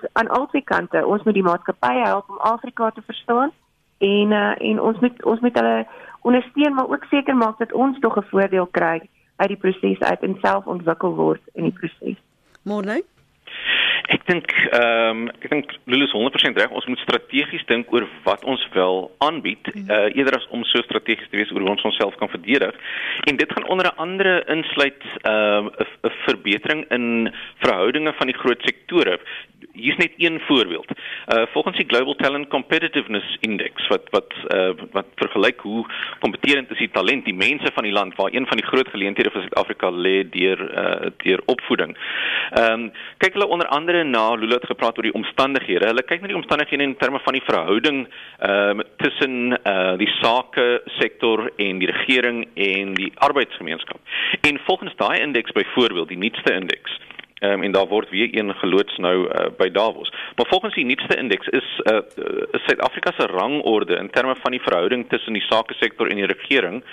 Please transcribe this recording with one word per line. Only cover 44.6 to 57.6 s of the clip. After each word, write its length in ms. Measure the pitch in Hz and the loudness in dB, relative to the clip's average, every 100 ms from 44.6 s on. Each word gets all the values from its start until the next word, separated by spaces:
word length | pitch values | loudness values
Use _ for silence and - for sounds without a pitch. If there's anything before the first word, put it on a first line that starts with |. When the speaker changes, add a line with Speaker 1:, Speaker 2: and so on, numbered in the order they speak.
| - | 0
Speaker 3:
gepraat 300 | - 117 117 | -2 -2 0
oor 60 | |
die 120 | 113 | -2
omstandighede. 720 | 107 110 - 135 135 - 87 101 | -2 -4 0 2 0 0 2 2
Hulle 160 | 117 | 2
kyk 180 | 127 170 | 0 -4
na 60 | 196 | -4
die 100 | 190 | -6
omstandighede 460 | - 147 147 143 | -2 -2 0 -2
in 140 | 143 127 | -2 0
terme 220 | 131 135 | -2 0
van 140 | - | -2
die 100 | 135 | -2
verhouding, 640 | - 104 82 107 147 135 123 - - - | 0 0 2 2 2 -2 -6 -14 -18 -4
ehm, 420 | 98 98 101 104 - - | 0 2 2 0 -4 -2
tussen, 640 | 143 - 139 127 123 123 | -2 0 -2 0 -2 0
eh, 340 | - 95 92 92 | 0 0 0 0
die 140 | 107 - | 0 2
sake 640 | 117 120 - - 120 120 - - | 2 2 0 0 2 0 -2 -2
sektor 520 | 117 - 117 110 113 - | -2 0 0 2 -2 -4
en 220 | 101 92 | -4 -2
die 120 | 92 | -2
regering 580 | - - 127 120 120 - | -2 2 2 2 -2 -6
en 400 | - 98 95 98 | -2 -2 0 -2
die 180 | 95 98 | -4 -4
arbeidsgemeenskap. 880 | - 139 139 117 - 85 82 - - - - - - | 0 2 2 -2 -6 -8 -8 -8 -12 -10 -6 -4 0
En 180 | 147 143 | 0 -2
volgens 280 | - 185 190 - | -2 -2 -4 -2
daai 240 | 107 147 | 0 0
indeks 320 | 143 123 110 | 0 -2 0
byvoorbeeld, 560 | 110 95 - 117 87 80 | -2 0 2 2 0 -6
die 80 | 87 | -4
nuutste 340 | 110 - - | -4 -2 0
indeks, 460 | 92 87 - - - - - - - | 0 -2 -4 -6 -12 -14 -20 -20 -4
ehm, 240 | 101 98 | 0 0